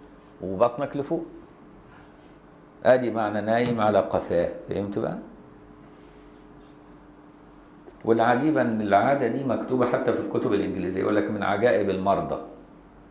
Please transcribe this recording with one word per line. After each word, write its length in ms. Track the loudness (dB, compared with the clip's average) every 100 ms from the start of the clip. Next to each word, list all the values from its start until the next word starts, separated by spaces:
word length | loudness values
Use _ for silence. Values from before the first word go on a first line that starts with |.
| -20 -20 -20 -10
وبطنك 540 | -6 2 2 0 -6 -6
لفوق. 300 | -4 -6 -6 -16 -20 -20 -20 -20 -20 -20 -20 -20 -20 -20 -20 -20 -20 -2
ادي 260 | 4 4 2
معنى 300 | -2 -2 -2
نايم 400 | 0 0 0 0
على 180 | 2 4
قفاه. 520 | 2 0 0 0 0 -4 -8
فهمت 300 | -6 -4 -4
بقى؟ 200 | -4 -6 -12 -20 -20 -20 -20 -20 -20 -20 -20 -20 -20 -20 -20 -20 -20 -20 -20 -20 -20 -20 -20 -20 -20 -20 -20 -20 -20 -6
والعجيب 540 | 0 2 2 2 2 2
ان 220 | 0 0
العاده 460 | 2 4 4 2 0
دي 160 | -2
مكتوبه 420 | -2 -4 -2 0 2
حتى 260 | 0 0
في 80 | -2
الكتب 320 | -2 -2 0
الانجليزيه، 480 | 0 0 -4 -4 -2
يقول 160 | 0 0
لك: 140 | 0
"من 120 | -2
عجائب 480 | -2 2 2 2 2
المرضى". 500 | 0 2 0 0 -6 -8 -16 -20 -20 -20 -20 -20